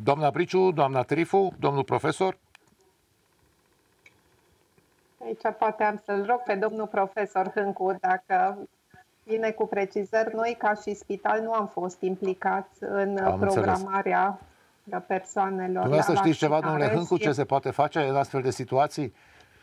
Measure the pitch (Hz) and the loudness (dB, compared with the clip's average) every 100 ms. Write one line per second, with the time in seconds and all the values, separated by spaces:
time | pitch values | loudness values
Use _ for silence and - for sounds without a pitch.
0 | 110 143 147 147 175 185 185 160 139 131 | 0 2 2 0 0 2 2 2 2 0
1 | 123 151 165 196 190 - 143 139 135 123 | 0 -2 2 2 0 0 0 0 0 0
2 | 151 151 190 - _ _ _ _ _ _ | 0 0 -2 -2 _ _ _ _ _ _
3 | _ _ _ _ _ _ _ _ _ _ | _ _ _ _ _ _ _ _ _ _
4 | _ _ _ _ _ _ _ _ _ _ | _ _ _ _ _ _ _ _ _ _
5 | _ _ 226 220 220 214 220 214 214 208 | _ _ -10 -4 -4 0 0 2 0 0
6 | - 202 202 247 247 196 214 220 208 202 | -4 -2 0 0 0 0 0 -2 -2 0
7 | 196 220 202 190 190 214 196 190 185 185 | 0 0 -2 0 0 0 -2 0 -2 0
8 | 185 185 - 185 190 202 - _ _ - | 0 -2 0 2 2 -2 -12 _ _ -20
9 | _ _ - 220 220 214 220 202 196 214 | _ _ -4 -2 0 -2 -2 -2 -2 -2
10 | 190 220 226 220 226 240 214 208 - 202 | -2 0 0 -2 -4 0 0 0 -4 -8
11 | - 196 208 220 220 226 202 - 180 - | -8 -4 0 0 0 -2 -2 -4 -6 -4
12 | 185 185 190 185 190 190 - _ 202 202 | -4 -2 -2 -2 -2 -2 -4 _ -4 -2
13 | 196 196 190 190 196 196 190 185 190 196 | 0 0 0 2 2 2 2 0 0 -2
14 | 196 180 196 196 - _ _ _ - 180 | 0 2 2 -2 -12 _ _ _ -12 -10
15 | 180 190 190 208 190 190 185 185 131 151 | -4 -4 -2 -2 -2 -2 -2 -2 2 2
16 | - 156 165 147 156 151 156 156 - - | 4 2 2 2 2 2 0 0 0 0
17 | 170 190 208 131 131 139 135 123 151 165 | 0 0 2 0 0 0 0 0 0 0
18 | 139 139 135 135 131 123 120 135 147 - | 0 0 0 -2 -2 -4 0 2 2 0
19 | 127 - _ - - _ | -8 -10 _ -20 -20 _